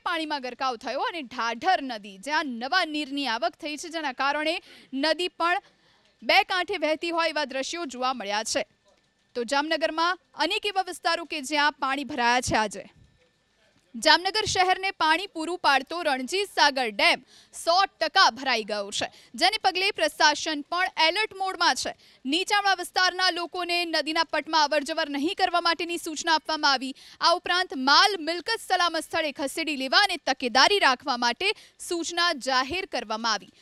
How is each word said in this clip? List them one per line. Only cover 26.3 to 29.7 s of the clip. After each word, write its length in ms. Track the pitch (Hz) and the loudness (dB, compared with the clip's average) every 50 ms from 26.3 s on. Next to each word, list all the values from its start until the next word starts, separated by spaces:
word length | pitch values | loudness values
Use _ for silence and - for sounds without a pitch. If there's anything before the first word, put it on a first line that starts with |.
| 330 | 0
આપવામાં 380 | 311 - - 320 302 302 285 277 | 0 0 -2 -4 0 2 2 2
આવી. 200 | 262 254 262 262 - - - - - | 2 -2 -6 -10 -12 -16 -20 -8 0
આ 120 | - 320 339 | 2 4 4
ઉપરાંત 380 | 359 - 381 349 359 370 370 - 269 254 | 2 2 0 0 0 0 -2 -4 -2 2
માલ 300 | 269 285 320 381 403 403 359 | 6 8 8 8 6 4 0
મિલકત 400 | 302 302 339 349 320 - 453 440 - | -2 -4 -4 -4 -4 -4 -4 -4 -2
સલામત 420 | - 381 359 349 349 330 320 302 | -2 0 2 2 0 0 -2 -6
સ્થળે 280 | - - 339 320 302 254 | -4 -4 -2 -2 -2 -4
ખસેડી 440 | - 294 269 - - 330 311 | -4 -6 -4 -4 -4 -4 -4